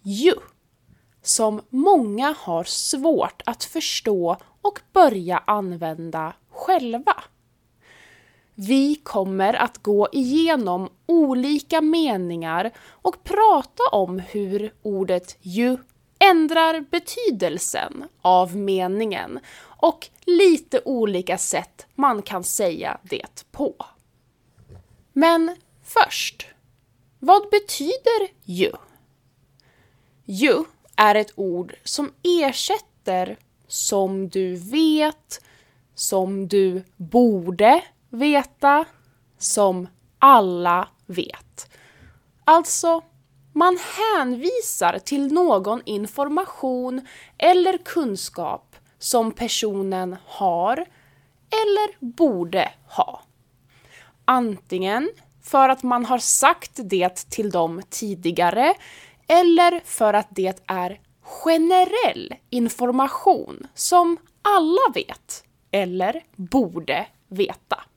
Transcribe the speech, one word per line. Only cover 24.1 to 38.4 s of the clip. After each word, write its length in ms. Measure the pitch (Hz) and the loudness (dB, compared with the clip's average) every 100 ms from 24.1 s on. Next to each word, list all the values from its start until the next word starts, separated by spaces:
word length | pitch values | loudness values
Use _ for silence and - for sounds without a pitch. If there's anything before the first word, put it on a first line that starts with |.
| _ _ _ _ _ _ - _ _ _ | _ _ _ _ _ _ -20 _ _ _
Men 420 | 277 320 330 330 359 _ _ | 2 4 4 0 -6 _ _
först, 640 | - 466 - - - - - _ _ _ _ _ _ _ | -2 2 2 0 -8 -10 -20 _ _ _ _ _ _ _
vad 300 | 269 403 415 | 4 4 4
betyder 800 | 415 403 - 285 523 494 453 381 _ | -2 -2 -8 -6 -2 0 0 -4 _
ju? 280 | - 180 - - _ _ _ _ _ _ _ _ _ _ _ _ _ _ | -12 -2 -2 -4 _ _ _ _ _ _ _ _ _ _ _ _ _ _
Ju 380 | - 190 277 247 320 _ _ | -14 -2 2 0 -2 _ _
är 200 | - 214 | 2 4
ett 180 | 208 214 | 4 0
ord 400 | - 196 175 175 - | -6 -6 -6 -8 -14
som 300 | - - 285 _ | -10 -8 -8 _
ersätter 1120 | 349 349 277 247 - 415 _ _ - 185 185 214 _ _ _ | -2 0 0 -4 -4 -4 _ _ -4 -4 -4 -10 _ _ _
som 600 | - - 202 190 196 190 | -6 -2 0 0 -4 -4
du 260 | 190 185 | -4 -4
vet, 840 | 180 185 294 320 302 302 302 _ - _ _ _ _ _ | -6 -4 0 2 2 0 -4 _ -20 _ _ _ _ _
som 520 | - - 196 185 196 190 | -10 -4 -2 -2 -6 -2
du 360 | 202 190 185 185 | 0 0 -2 -10
borde 880 | _ 165 240 240 196 170 180 214 320 - _ _ | _ 0 4 4 2 -4 4 6 6 2 _ _
veta, 760 | 233 285 285 | -2 2 0